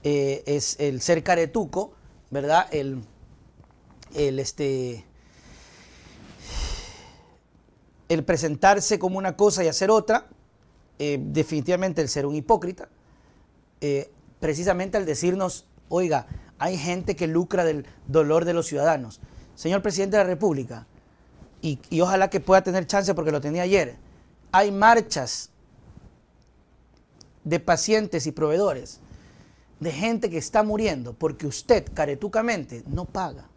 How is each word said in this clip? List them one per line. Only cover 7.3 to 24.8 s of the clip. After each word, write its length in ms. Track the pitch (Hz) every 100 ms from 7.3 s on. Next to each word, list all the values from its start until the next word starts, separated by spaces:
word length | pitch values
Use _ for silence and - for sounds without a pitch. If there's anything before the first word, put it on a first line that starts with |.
| _ _ _ _ _ _ _ _
el 140 | 165
presentarse 760 | 151 165 156 147 196 202 - 202
como 220 | 185 185
una 160 | 190 -
cosa 280 | 208 196
y 40 | 165
hacer 240 | - 190
otra, 340 | 220 214 233 - - _ _ _ _ _ _
eh, 220 | 147 143
definitivamente 800 | 151 147 151 156 127 180 190 165
el 80 | 143
ser 160 | - 139
un 80 |
hipócrita, 560 | 151 143 220 175 185 - _ _ _ _ _ _ _ _ _
eh, 280 | 147 139 143 - - _
precisamente 580 | 160 151 180 180 190 208
al 80 | 180
decirnos, 640 | 143 175 190 180 - _ - -
oiga, 360 | 175 180 143 - - - _
hay 200 | - 170
gente 400 | 156 185 170 165
que 100 | 170
lucra 380 | 165 175 190 165
del 200 | 151 - - -
dolor 380 | 147 147 160 175
de 80 |
los 120 | 170 151
ciudadanos. 540 | 143 151 151 117 - - - - -
Señor 260 | 165 190
presidente 340 | 208 175 196 208
de 80 |
la 60 | 190
República, 580 | 170 196 139 127 113 113 - _ _ _ - - -
y, 180 | 165 139 -
y 100 | 165
ojalá 280 | 180 190 190
que 100 | 190
pueda 240 | 143 190
tener 240 | 185 185 160
chance 260 | 202 196
porque 180 | 170 156
lo 100 | 147
tenía 220 | 143 165
ayer, 340 | 180 196 139 120 - - _ _ -
hay 180 | 185 202
marchas 800 | 196